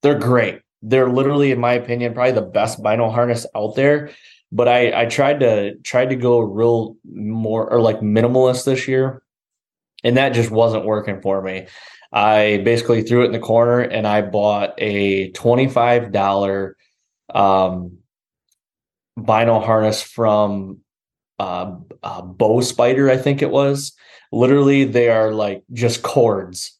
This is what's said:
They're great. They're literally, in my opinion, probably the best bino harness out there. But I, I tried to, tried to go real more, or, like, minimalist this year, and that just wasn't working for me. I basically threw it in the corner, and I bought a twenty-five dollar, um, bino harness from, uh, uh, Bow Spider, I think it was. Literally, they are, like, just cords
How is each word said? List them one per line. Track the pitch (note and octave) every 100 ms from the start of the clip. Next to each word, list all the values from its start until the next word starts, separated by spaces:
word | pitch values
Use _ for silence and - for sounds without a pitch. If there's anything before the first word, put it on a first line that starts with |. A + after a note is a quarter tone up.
They're | C#3+ C3+
great. | A#2 B2 G#2+ F2 _ _
They're | A2 C3 B2+
literally, | B2 C3+ D3 C#3
in | B2
my | A#2+
opinion, | B2 A#2+ A#2+ A#2+
probably | A2+ B2
the | B2
best | F#2+ G#2 A2 -
bino | G#2 A2 A2+
harness | A#2 B2 A2+ -
out | G#2+ G#2+
there. | G#2+ C#3 D3 D3 - - _ _
But | G2+ A#2+
I, | A#2+ A#2+ -
I | A#2
tried | - C#3 C#3+
to, | B2+ G#2+ G2+ -
tried | - B2 C3
to | C3
go | A#2+ A#2+
real | G#2+ G2 A#2 A#2 A2 -
more, | - - G#2+ A2 A2 A2 A2
or, | A#2+
like, | A2+ G#2+
minimalist | G#2+ G#2+ A#2 B2+ B2+ B2+
this | - C3 C3
year, | C3 C3 C3 _ _ _ _ _ _ _ -
and | A#2+ B2
that | C3+
just | A#2+ A2+
wasn't | A2 A#2 A2+ G#2+
working | G#2+ G#2 F#2+
for | G2 G2
me. | F#2+ F#2+ F#2 - - - _
I | - G#2 G#2+ G#2+ G#2
basically | G2 A#2 A#2 A#2
threw | A2 A#2+
it | A#2+
in |
the | A2+
corner, | - A2+ A#2+ B2
and | B2 A2 G#2+
I | G#2
bought | G#2 G#2 G#2 G#2 G#2 -
a | G#2+ G2+ G2+ F#2+ F#2
twenty-five | - A#2 B2 C3+ B2+ A#2+ A#2+ A#2
dollar, | G2+ G2 G2 G2 G2 G2 - _ _ _ _ _
um, | - G2 F#2+ F#2 F2+ F2+ F2+ _ _ _ _ _ _ _ _ _ _ _ -
bino | G2 A2 A#2 A2+
harness | G#2+ A2 A2 G#2+
from, | - - A2+ G#2 G#2 G2+ F#2+ F#2+ _ _ _ _ _ _
uh, | G2 F2+ F#2 F2 - -
uh, | - F2+
Bow | F#2 F#2 A2 A2+
Spider, | B2 - B2 C3 C#3
I | C3
think | C#3+ C#3
it | D3
was. | C3+ C#3 C#3 C#3 _ _ - _
Literally, | A2 B2 C#3+ C#3 C#3
they | C3+ A2+ A#2+
are, | A2 A2
like, | G#2+ G#2 G2 _
just | B2 A#2 A2+
cords | - - A#2 G2+ F#2 F#2 - _